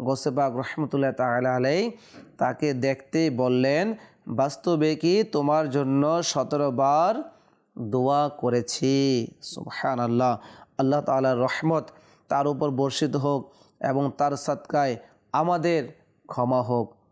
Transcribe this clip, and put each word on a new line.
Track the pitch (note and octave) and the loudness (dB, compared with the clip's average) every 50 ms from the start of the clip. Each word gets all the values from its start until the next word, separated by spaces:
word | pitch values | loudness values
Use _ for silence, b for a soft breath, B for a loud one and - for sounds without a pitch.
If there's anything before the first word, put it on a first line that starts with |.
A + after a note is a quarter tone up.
গৌসে | B2+ B2+ C3+ B2+ - D3+ | -4 -2 -2 -2 -2 -2
পাক | B2+ C#3+ C#3 C3+ A#2+ | 0 0 0 0 -2
রহমতুল্লাহ | B2+ B2 - - E3 D3+ B2+ - C#3 C#3 C3 | -4 -6 -6 -4 -6 -4 -2 0 0 0 0
তাআলা | A#2+ - B2+ B2 A#2+ B2 B2+ B2+ B2+ | 0 0 0 0 0 0 0 0 0
আলাইহি | B2+ B2+ C3+ D#3 F#3 A3+ A#3 A3 B B B B B B B B | 0 2 2 2 0 0 -2 -4 B B B B B B B B
তাকে | - B2+ B2+ A#2+ - D3+ D3 C3+ | -4 -4 -2 -2 -2 -2 -2 0
দেখতে | B2 B2+ C3+ C3+ - - - - D#3+ E3 D#3 | 0 0 0 -2 -2 -4 -4 0 0 0 2
বললেন, | B2+ A#2 B2+ B2+ B2+ B2+ B2+ C3+ C#3+ D#3+ G3 A3 A3 G#3+ B B B B B | 0 0 2 2 2 4 4 4 2 2 0 -2 -4 -6 B B B B B
"বাস্তবে | - A#2 A2+ C3+ D3 D3 - - F3+ E3+ D3+ D3+ D#3 D#3 | -6 -2 -2 -2 -2 -2 -4 -2 0 2 2 2 2 0
কি | - D#3 E3+ F#3 G#3+ A3 A3 | 2 2 2 2 2 2 0
তোমার | - D3 C#3+ D3 D3+ D#3 D#3 C#3 | 0 -2 0 2 2 2 2 0
জন্য | B2+ C#3+ C#3 C3+ C3+ C#3 C#3+ D3+ E3 E3+ E3 | 0 0 0 2 2 2 2 2 2 0 0
সতেরো | - - D3 B2+ A2 D3 C#3+ D3 C#3 | -2 -2 -2 -2 0 0 0 0 0
বার | B2 B2 C3+ C#3 C#3+ D#3 E3+ G3 A3 D4 - - b b b b b b b b - - | 0 2 2 4 4 4 4 2 0 -2 -4 -10 b b b b b b b b -12 -10
দোয়া | A#2+ G#2 A#2 B2+ B2+ C3+ C#3+ C#3+ D3 C#3 | -6 -2 0 0 2 2 2 2 2 0
করেছি?" | C#3+ - - B2 A#2+ A#2+ A#2 - - - C#3+ C3+ C#3 C#3 C#3 C3+ C3 A#2+ A#2 - - _ | -2 -2 -2 0 0 0 -2 -2 -4 -2 0 2 2 2 2 2 2 0 -2 -4 -8 _
সুবহানাল্লাহ। | - - - - - - - - - C#3+ C3 B2 A#2+ A#2 A#2+ A#2+ B2+ B2+ A#2+ A#2 B B B B B B _ | -16 -14 -14 -12 -12 -12 -8 -4 -4 -2 -2 -2 -2 0 2 2 2 2 0 -2 B B B B B B _
আল্লাহ | - C3+ C3 C#3+ D3 | -2 0 2 2 0
তাআলার | D3 - C3 C3+ C3 C3 B2+ A#2+ | 0 0 0 2 2 2 2 2
রহমত | B2+ B2+ - - D#3 D#3+ E3 D3+ - - - b b b b b b | 0 0 -2 -2 0 0 0 0 -2 -6 -16 b b b b b b
তার | - C#3 C#3 C#3 | -2 -2 0 0
উপর | D3 D3 C3 D3+ D3 | 0 0 0 -2 -2
বর্ষিত | C3+ B2+ C#3 C3+ B2+ - D#3 C3+ B2 | 0 0 0 0 0 -2 -2 -2 -2
হোক | C#3+ C3 C#3+ C#3+ C3 G2+ - b b b b b - | 0 0 0 -2 -2 -4 -8 b b b b b -6
এবং | - C#3 C3 C#3 C#3+ C3+ - | -4 -2 0 0 0 -2 0
তার | - D3 C#3+ C#3+ | 0 0 0 0
সাদকায় | C3+ - - C#3 - - - - D3 C#3+ C3+ A#2 A#2 B B B B _ _ | -2 -4 -4 -4 -4 -4 -4 0 0 0 0 -2 -4 B B B B _ _
আমাদের | - D3 D#3+ F3 F3+ E3+ D#3 F3 E3+ D#3 - - - _ _ _ _ _ _ | -2 0 0 2 0 2 2 2 0 0 -2 -4 -10 _ _ _ _ _ _
ক্ষমা | - - C3 B2 B2 C3 B2+ | -10 -4 -2 0 2 2 0
হোক। | A#2 A2+ B2 A#2+ G#2+ - - _ _ _ | 0 0 0 -2 -2 -4 -8 _ _ _